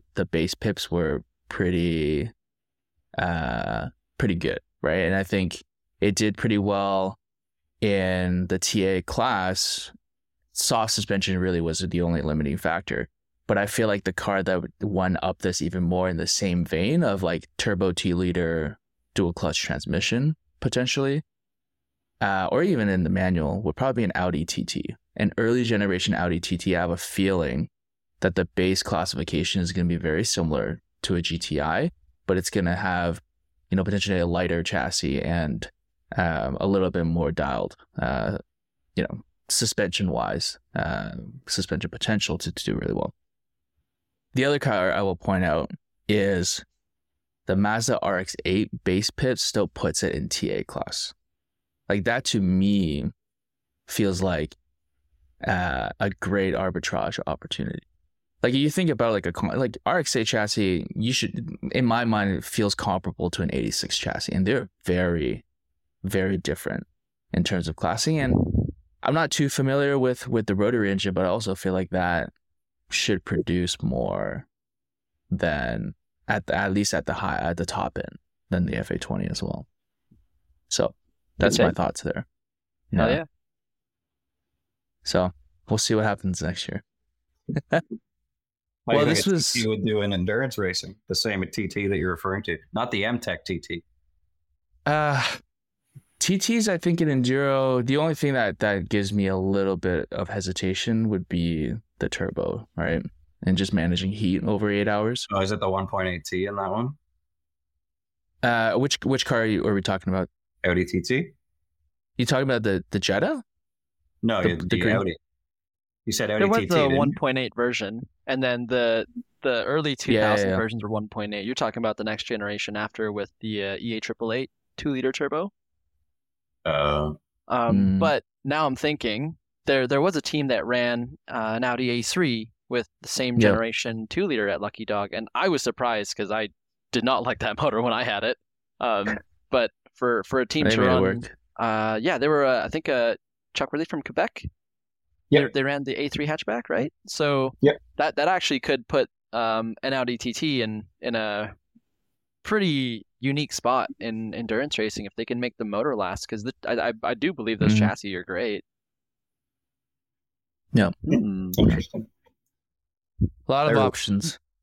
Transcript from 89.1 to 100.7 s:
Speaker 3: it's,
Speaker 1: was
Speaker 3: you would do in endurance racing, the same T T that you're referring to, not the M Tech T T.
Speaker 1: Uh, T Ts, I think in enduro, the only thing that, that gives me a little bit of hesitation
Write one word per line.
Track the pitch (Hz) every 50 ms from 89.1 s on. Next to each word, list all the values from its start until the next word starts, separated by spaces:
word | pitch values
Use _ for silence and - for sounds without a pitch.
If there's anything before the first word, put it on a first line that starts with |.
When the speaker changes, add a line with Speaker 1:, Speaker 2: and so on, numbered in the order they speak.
| 160 -
Speaker 3:
it's, | -
Speaker 1:
was | 190 190 165 123 - -
Speaker 3:
you | 120 113 110
would | 110 104 95
do | 113 107 104 101
in | 101 101
endurance | 90 92 98 104 117 135 131 -
racing, | - 101 92 92 - - - 95 _ _ -
the | 95
same | - - 113 101 95 92 90
T | - - 101
T | 90 - 104 101 98
that | 101
you're | 85 80 92 87
referring | 82 - 95 95 104 110
to, | - 82 76 - _ -
not | 107 117 - -
the | 98 101
M | 113 123 120
Tech | - 104 90 - -
T | - 92 78
T. | - - 90 85 - _ _ _ _ _ _ _ _ _ _ _ _ _ _ _ _ _ _ _ -
Speaker 1:
Uh, | 143 147 151 151 147 143 131 117 - - - - _ _ _ _ _ _ _ _ _ - - - _ _ -
T | - - 190 190
Ts, | - - 233 233 214 220
I | 185 165
think | - 175 170 170
in | 165 151
enduro, | 139 131 123 123 131 135 139 139 135 135 131 131 127 127 120
the | 120 135
only | 147 156 165 151
thing | - 156 143 135
that, | 127 113 98 - -
that | 110 107 101 98 87 -
gives | - 104 101 98 104
me | 101 98
a | 95 95
little | 92 92 95 98 98 98 98 95
bit | 85 - 92 90 78 - - -
of | - 98 85
hesitation | - 104 95 92 90 - - 95